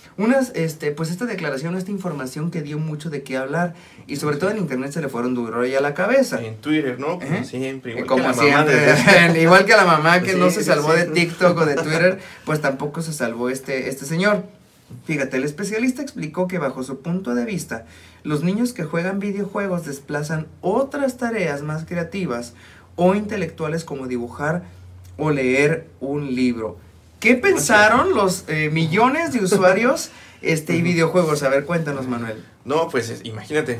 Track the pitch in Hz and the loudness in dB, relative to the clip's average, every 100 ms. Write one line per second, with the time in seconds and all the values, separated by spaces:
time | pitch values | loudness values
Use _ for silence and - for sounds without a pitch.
0 | - - 220 269 254 165 165 - 151 147 | -14 -2 2 2 0 -2 -4 -4 -6 -4
1 | 160 180 247 - 151 135 160 185 185 202 | -4 -4 -6 -4 -6 -4 -4 -6 -6 -6
2 | 180 143 131 151 165 165 147 151 156 147 | -6 -6 -8 -6 -6 -6 -6 -6 -6 -6
3 | 175 143 - 131 131 160 175 - - - | -8 -8 -6 -6 -4 -2 -4 -6 -20 -20
4 | - 147 147 147 185 220 156 127 135 165 | -10 -4 -2 0 0 -2 -2 -4 -4 -6
5 | 143 117 123 123 117 117 123 135 143 147 | -6 -4 -2 -2 -2 -2 0 0 0 0
6 | 196 269 262 110 117 110 147 156 135 123 | 2 2 2 -2 -6 -8 -2 0 0 -4
7 | 143 175 139 185 247 123 131 135 127 117 | -4 -6 -4 -4 -4 -6 -6 -8 -8 -8
8 | 127 131 131 123 143 143 151 151 147 151 | 0 2 2 2 4 4 4 6 6 6
9 | 196 190 170 165 165 190 196 220 185 156 | 8 8 8 6 8 8 8 6 6 6
10 | 160 180 180 185 180 175 147 151 151 165 | 6 4 4 2 2 2 2 2 4 2
11 | - 175 165 - 180 165 151 143 151 160 | 2 0 0 2 2 4 2 0 0 2
12 | 180 196 - - - 156 147 131 147 170 | 2 2 -6 -12 -4 -2 -2 -4 -6 -6
13 | 160 151 120 113 123 135 - 135 135 135 | -8 -6 -6 -4 -4 -4 -4 -6 -4 -8
14 | 139 165 202 202 - - _ _ _ - | -6 -2 0 0 -4 -16 _ _ _ -14
15 | - 147 135 127 147 147 196 220 254 247 | -6 -4 -2 -2 -4 -6 -6 -2 -2 -4
16 | 269 - 156 180 180 180 135 127 131 131 | -8 -10 -8 -4 -4 -4 -6 -6 -10 -10
17 | 170 185 190 123 220 185 - 113 - - | -6 -6 -4 -4 -4 -6 -8 -10 -12 -20
18 | - - 147 147 170 208 240 - 151 170 | -20 -14 -6 -2 -2 0 -2 -4 -6 -4
19 | 180 196 202 196 196 214 196 175 156 135 | -4 -4 -4 -4 -4 -4 -4 -4 -6 -10
20 | - 147 151 156 160 - 175 220 269 294 | -8 -6 -4 -6 -8 -6 -2 0 -2 -2
21 | 269 - 233 220 170 143 147 156 160 175 | -4 -2 -4 -2 -2 -4 -6 -8 -6 -6
22 | 165 196 170 120 120 - - - - - | -6 -6 -4 -6 -8 -16 -20 -20 -14 2
23 | 180 202 208 208 165 - 151 165 - 135 | 2 2 0 -4 -6 -6 -4 -4 -6 -8
24 | 127 123 120 - 147 175 - - - - | -6 -6 -6 -4 -4 -2 -6 -16 -20 -20
25 | - - 156 139 127 135 147 160 - - | -18 -4 -2 0 2 4 4 2 -6 -12
26 | 135 147 143 127 127 117 107 - - - | -6 -6 -4 0 0 0 -6 -10 -18 -20
27 | - - 226 247 392 330 - 214 214 240 | -20 -2 2 4 4 2 4 6 6 6
28 | 349 262 190 170 - 156 151 160 160 190 | 4 2 2 0 -4 -2 0 0 0 4
29 | 247 302 330 254 185 196 185 190 240 320 | 4 2 -2 -2 2 4 4 4 2 0
30 | - - - - - 160 - 170 170 170 | -4 -14 -20 -8 -2 -2 0 0 0 2
31 | 160 180 165 147 139 139 143 170 147 139 | 2 2 2 0 2 0 0 -2 -2 -6
32 | 127 120 117 107 - - 117 151 170 131 | -6 -6 -6 -10 -14 -16 -4 -2 0 -2
33 | 110 117 - 110 - 151 147 113 | -4 -8 -12 -14 -6 -4 -2 -6